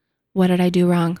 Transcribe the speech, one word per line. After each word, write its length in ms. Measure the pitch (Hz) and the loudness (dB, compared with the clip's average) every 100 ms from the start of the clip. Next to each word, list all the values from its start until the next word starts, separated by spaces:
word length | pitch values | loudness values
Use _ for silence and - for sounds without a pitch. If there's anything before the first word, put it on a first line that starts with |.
| _ _ _ | _ _ _
"What 140 | 190 185 | -2 0
did 120 | 180 | 2
I 100 | 180 | 0
do 200 | 180 175 | 0 0
wrong? 280 | 175 165 175 | 0 -2 -6